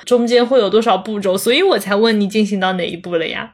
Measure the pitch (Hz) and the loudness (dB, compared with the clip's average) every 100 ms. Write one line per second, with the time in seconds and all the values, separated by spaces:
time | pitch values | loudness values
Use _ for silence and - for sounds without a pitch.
0 | - 247 233 240 240 262 196 214 226 185 | 0 0 4 2 4 2 2 2 2 0
1 | 220 208 196 196 226 277 381 233 190 202 | -2 -4 -2 -2 0 2 2 0 0 0
2 | 226 214 196 214 202 196 185 185 - 170 | 2 2 0 0 0 0 -2 -2 -6 -8
3 | 175 170 165 - - | -6 -4 -4 -8 -12